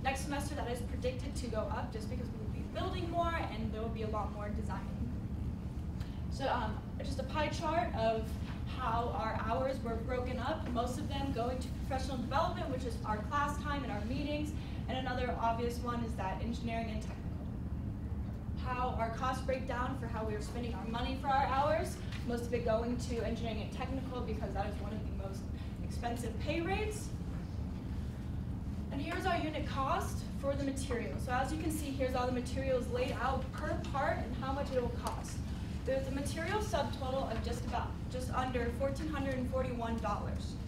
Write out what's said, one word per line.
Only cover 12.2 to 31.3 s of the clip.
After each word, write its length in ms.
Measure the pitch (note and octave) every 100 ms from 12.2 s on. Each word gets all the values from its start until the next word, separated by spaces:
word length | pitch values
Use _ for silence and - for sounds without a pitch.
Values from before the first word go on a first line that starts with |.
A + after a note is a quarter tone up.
| - C4+ F4 F4 D#4+
which 140 | B3+
is 140 | B3 - -
our 120 | G#3+ D#4
class 280 | D4 C#4+ C#4+
time 200 | - C#4+
and 80 | C4
our 120 | G#3 G#3+
meetings, 460 | C4+ C#4 D4+ D4 - - - -
and 80 | B3+
another 360 | B3+ - B3 -
obvious 360 | A#3 A3+ A#3+ A#3
one 260 | A#3 A#3
is 80 | A#3 -
that 240 | F#3+ F#3+
engineering 460 | A3+ A#3+ A3+ A3+ A3+
and 100 | G#3+
technical. 200 | - - - - - - - - - - - - - - - - B3
How 300 | B3 B3+ A3+
our 100 | A3+
costs 320 | A3+ B3+ C4
break 240 | - B3+ B3+
down 300 | A#3+ C4 C4+
for 80 | A#3+
how 160 | A3+
we 120 | A3 G#3+
are 60 |
spending 320 | - B3 A#3+ -
our 100 | A3+
money 300 | A#3 C4 C4+
for 80 | C#4
our 160 | C4+ C4
hours, 500 | C4 D4 D#4+ F4+ - - - A#3+
most 160 | A#3+
of 100 | A#3
it 120 | A#3+ A3+
going 320 | A3 A#3 B3
to 280 | - A#3+ G#3+
engineering 360 | A#3 A#3 G#3+
and 100 | G#3+
technical 500 | - B3+ C4 C4 B3
because 320 | A#3+ G#3+ G#3+
that 140 | F#3+ G#3
is 80 | G3+
one 100 | G3+
of 80 | G#3
the 280 | G3+ - F#3+
most 140 | F#3+ - - - -
expensive 540 | - - A#3+ A#3+ A3+ G#3+
pay 200 | D4 E4
rates. 460 | E4+ G4 G#4+ - - - - - - - - - - - - - - - - - - - -
And 100 | C#4
here's 240 | D#4 F4+ F#4
our 120 | E4+
unit 300 | D4+ D4 -
cost 520 | C#4+ C4+ F4 - - - -
for 120 | - -
the 80 |
material. 500 | C#4 C4+ - A#3 - -
So 60 | -